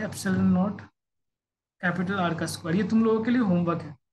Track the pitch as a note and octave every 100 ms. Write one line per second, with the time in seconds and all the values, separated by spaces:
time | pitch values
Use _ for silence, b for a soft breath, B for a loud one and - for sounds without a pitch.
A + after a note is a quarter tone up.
0 | G#3+ - F#3+ F#3 F#3+ F3+ G3 G#3 - _
1 | _ _ _ _ _ _ _ _ F3+ F3
2 | F#3 G3+ E3+ E3 E3 - E3 F3 G3+ A3+
3 | A3+ A3 A3+ B3 G#3+ F3 E3+ E3 - -
4 | _